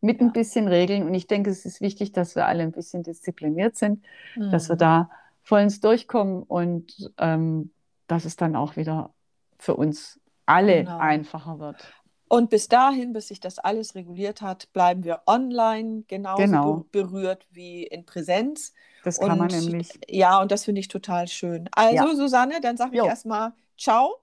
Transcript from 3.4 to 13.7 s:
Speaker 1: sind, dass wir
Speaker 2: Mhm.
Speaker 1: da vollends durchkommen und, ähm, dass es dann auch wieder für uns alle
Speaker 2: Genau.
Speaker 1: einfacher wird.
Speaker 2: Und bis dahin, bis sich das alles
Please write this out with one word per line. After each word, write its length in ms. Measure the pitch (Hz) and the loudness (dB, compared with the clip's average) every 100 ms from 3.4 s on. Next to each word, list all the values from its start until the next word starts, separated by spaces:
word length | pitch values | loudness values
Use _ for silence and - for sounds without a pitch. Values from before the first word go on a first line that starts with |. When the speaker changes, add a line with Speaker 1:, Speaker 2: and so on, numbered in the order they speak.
| 156 160 208 226 | -4 -2 -2 0
Speaker 1:
sind, 280 | 208 208 _ - - - 202 | -2 -2 _ -20 -18 -8 -2
dass 180 | 175 160 | -2 0
wir 80 | 170 | 2
Speaker 2:
Mhm. 40 | |
Speaker 1:
da 300 | 165 165 170 - _ _ | 6 6 4 -6 _ _
vollends 380 | - 214 202 202 | 2 4 4 2
durchkommen 640 | 214 233 - 240 196 185 | 2 2 2 -2 0 -2
und, 680 | - 175 175 175 170 - 202 - | -4 -2 -2 -4 -8 -16 -18 -4
ähm, 520 | 165 160 160 160 156 _ _ _ _ | 0 2 0 -2 -6 _ _ _ _
dass 160 | 170 | -4
es 120 | 165 - | -4 -4
dann 180 | 165 | -2
auch 220 | 147 147 - | -2 -4 -6
wieder 380 | 156 160 - _ _ _ _ _ | -6 -6 -8 _ _ _ _ _
für 160 | - | -4
uns 460 | - 151 151 - - _ _ | -2 -2 -4 -12 -20 _ _
alle 400 | - 160 202 175 | 2 4 6 4
Speaker 2:
Genau. 140 | 180 170 | 2 -4
Speaker 1:
einfacher 600 | 156 151 147 165 160 156 | 0 0 -2 -14 -14 -14
wird. 340 | 151 - - _ _ _ _ | -14 -16 -20 _ _ _ _
Speaker 2:
Und 220 | 240 233 | 2 4
bis 180 | 214 - | 0 4
dahin, 440 | 240 269 269 247 | 4 4 2 -6
bis 160 | 220 208 | -8 -12
sich 120 | 196 | -14
das 180 | 185 - | -14 -6
alles 360 | 180 | -4